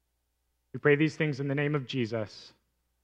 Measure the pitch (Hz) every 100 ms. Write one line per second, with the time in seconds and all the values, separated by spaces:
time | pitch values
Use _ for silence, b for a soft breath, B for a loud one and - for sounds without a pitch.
0 | _ _ _ _ _ _ _ 127 147 143
1 | 156 - 156 131 143 139 143 151 127 135
2 | 110 113 104 - - - _ _ _ _